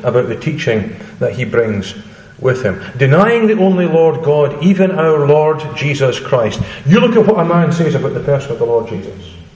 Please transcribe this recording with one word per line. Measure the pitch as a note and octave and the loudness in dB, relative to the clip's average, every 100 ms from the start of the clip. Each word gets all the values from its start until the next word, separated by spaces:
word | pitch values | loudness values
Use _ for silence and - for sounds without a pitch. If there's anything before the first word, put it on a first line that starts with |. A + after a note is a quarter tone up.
about | B2 A#2+ A2+ | 2 0 -2
the | A2+ | -4
teaching | D#3 D3 - A2 F#2+ - - - | -6 -4 -2 -2 -4 -10 -16 -6
that | A#2+ | -6
he | A2 | -4
brings | A2 A2+ A2 G2+ F#2 - - - - - | -2 -2 0 -4 -8 -14 -20 -20 -20 -4
with | B2+ B2+ | -2 0
him. | G#2 F2+ - B2 | -4 -6 -10 -2
Denying | C3+ D#3+ G#3+ A#3 G#3+ | 2 4 4 2 2
the | G#3+ | 2
only | F#3+ F#3 F3 | 2 2 2
Lord | E3 D#3+ D3+ | 2 2 2
God, | C#3+ D3 C#3 D3 | 0 2 0 0
even | E3+ F#3+ F#3+ | 0 2 2
our | D#3 D#3+ D3+ C#3+ | 2 2 2 4
Lord | D3+ D#3 D#3 C#3 - | 4 4 0 -6 -6
Jesus | C#3 - C3 A#2 | -4 0 0 -2
Christ. | - B2+ G#2+ - - - C3+ | -2 0 0 -4 -8 -4 2
You | G#3+ | 4
look | B3 A#3 | 4 4
at | G3+ | 4
what | G#3+ | 2
a | |
man | E3 E3+ D#3 | 2 2 2
says | - D#3 | 0 0
about | C3+ B2+ | 0 -2
the | - | -4
person | - C#3 - | -2 -2 -2
of | A#2 | -4
the | |
Lord | A#2 A#2 A2 | 0 0 -2
Jesus. | - - - - - - | -10 -12 -16 -18 -20 -20